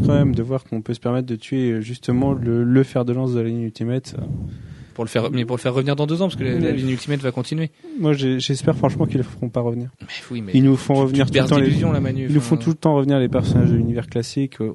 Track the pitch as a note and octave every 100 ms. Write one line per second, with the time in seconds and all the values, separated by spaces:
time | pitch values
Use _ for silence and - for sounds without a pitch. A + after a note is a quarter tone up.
0 | - C#3+ C#3 A#2+ A#2 C3 - A2 G#2+ A#2
1 | A#2+ B2 B2+ A2+ - C3+ B2 A2+ A2 B2+
2 | - B2 C#3 C3+ A#2 A#2 A#2+ C3+ C3 B2+
3 | A#2+ B2 C3 A#2+ A2+ A#2 A2+ - A#2 B2+
4 | - - - - - - - - - -
5 | A2+ A#2+ - B2+ A#2 B2 C3 B2+ C3+ C#3
6 | D3 E3 F#3+ B2+ B2+ B2 D#3+ C#3+ C3 C3
7 | - C#3+ C3+ B2 A#2+ D#3 D#3+ _ F4 D4+
8 | D3+ C#3+ C3 C3 C3 C3+ - D#3 C3+ -
9 | D#3 C3+ B2 - B2 B2+ A#2+ A#2 B2 -
10 | - - - B2 G2+ C3 C3+ C3 - C#3
11 | C3+ C#3 B2+ C3+ C3 D3 C3+ - - C#3+
12 | C3+ C3 C3 D3 B2+ D#3 A#2+ D#3+ D#3+ C#3+
13 | C#3 C#3 B2 B2+ - A#2+ A#2+ A#2 A#2 A#2
14 | - A#2+ A2+ C#3 C3+ - A2